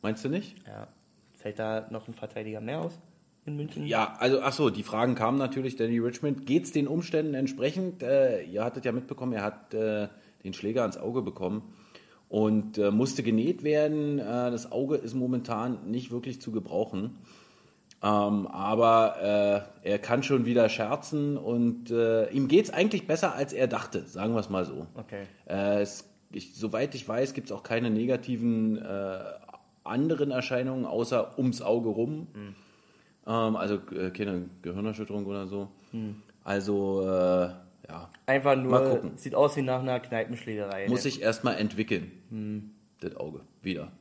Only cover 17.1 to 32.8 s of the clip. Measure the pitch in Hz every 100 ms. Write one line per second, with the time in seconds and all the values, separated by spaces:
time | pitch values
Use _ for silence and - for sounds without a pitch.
17.1 | - - - - _ _ _ _ - 101
18.1 | 104 104 104 95 73 101 110 113 113 110
19.1 | - 98 104 101 101 - - - 101 -
20.1 | 120 131 135 117 120 110 - 110 147 -
21.1 | 151 143 139 104 120 120 117 - 117 113
22.1 | 113 107 139 135 165 208 - 208 208 -
23.1 | 160 185 - 143 - 127 113 - 92 -
24.1 | 90 107 117 101 95 82 67 85 - 110
25.1 | 101 98 - - 98 101 104 101 - -
26.1 | _ _ - - - 107 110 143 131 110
27.1 | 113 135 - - 101 - 117 120 107 120
28.1 | 123 123 120 120 113 110 107 95 98 98
29.1 | 95 - - - - _ _ - 117 156
30.1 | 151 143 127 123 123 131 131 120 110 117
31.1 | 123 - - 127 - - 117 113 107 117
32.1 | 156 - 107 101 98 - _